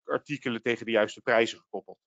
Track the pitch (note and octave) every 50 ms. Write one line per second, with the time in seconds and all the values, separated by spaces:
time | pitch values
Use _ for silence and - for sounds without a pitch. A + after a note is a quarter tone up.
0 | _ - C#3+ C3 _ - D3 - - C3 A#2 A2+ - B2 A#2 - A2+ A2+ A2+ G#2
1 | G#2+ A2 - A2 - C3 A#2 A2+ A#2 A2+ - - _ _ - G2 - - F2 _
2 | _